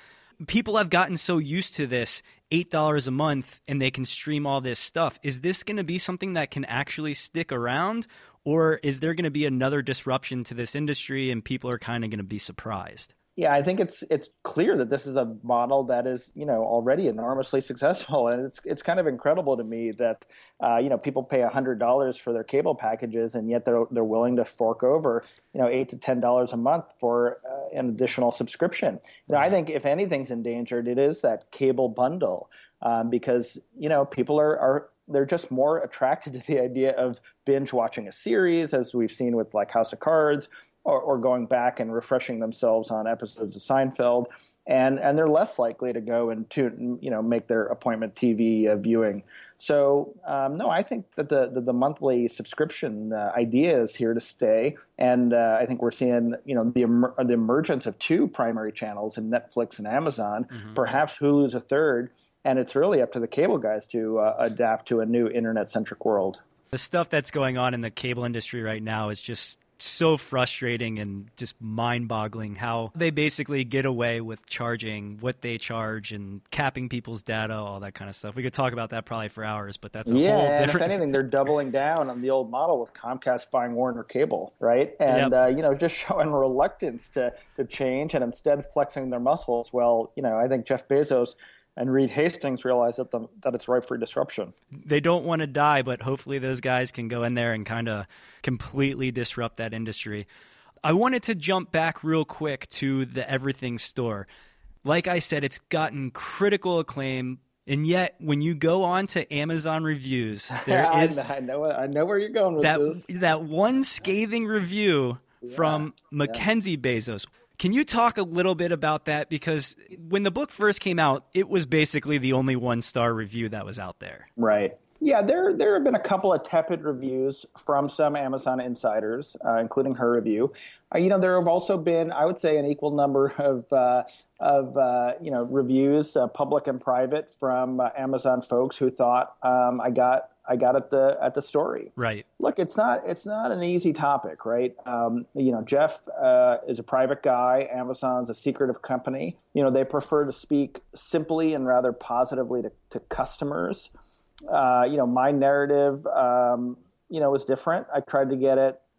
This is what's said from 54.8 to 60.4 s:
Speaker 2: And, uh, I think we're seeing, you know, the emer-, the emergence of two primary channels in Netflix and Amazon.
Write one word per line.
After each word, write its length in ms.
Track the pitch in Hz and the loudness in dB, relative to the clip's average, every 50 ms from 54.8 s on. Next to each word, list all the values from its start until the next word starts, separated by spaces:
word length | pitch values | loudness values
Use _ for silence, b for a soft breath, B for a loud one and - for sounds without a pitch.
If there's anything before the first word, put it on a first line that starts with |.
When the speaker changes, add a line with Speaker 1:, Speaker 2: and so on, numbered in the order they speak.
| B B _ - | B B _ 0
Speaker 2:
And, 340 | 127 127 123 123 123 120 120 | 2 4 4 4 4 4 4
uh, 260 | 120 117 113 110 113 | 4 4 4 4 2
I 60 | 123 | 2
think 160 | 120 127 120 120 | 0 0 0 0
we're 100 | 117 - | -2 0
seeing, 420 | - 131 123 120 120 117 117 120 - - | 0 0 2 2 2 2 0 -2 -4 -6
you 100 | 139 131 | -4 -2
know, 80 | 120 113 120 | 0 0 2
the 120 | 120 123 120 | 2 2 4
emer-, 320 | 117 117 120 123 123 - - | 4 6 4 4 2 2 0
the 160 | 127 123 120 | 0 2 2
emergence 520 | 117 113 110 123 151 151 - 143 127 - | 2 2 2 2 2 2 0 -2 -2 -2
of 100 | 110 - - | -6 -8 -6
two 280 | - - 160 185 151 - | -2 0 2 2 2 0
primary 440 | - - 123 117 113 110 110 107 - | 0 -2 -2 -2 -2 -4 -6 -8 -8
channels 440 | - 113 107 104 101 107 110 - 113 | -8 -8 -8 -6 -6 -6 -6 -6 -6
in 120 | 110 110 | -4 -2
Netflix 480 | 120 117 117 - - 120 117 - - - | -2 -2 -2 -4 -4 -4 -4 -4 -6 -10
and 80 | 104 | -8
Amazon. 600 | 107 117 143 165 151 127 117 107 104 104 110 | -4 -2 -2 -2 -2 -4 -4 -4 -4 -4 -4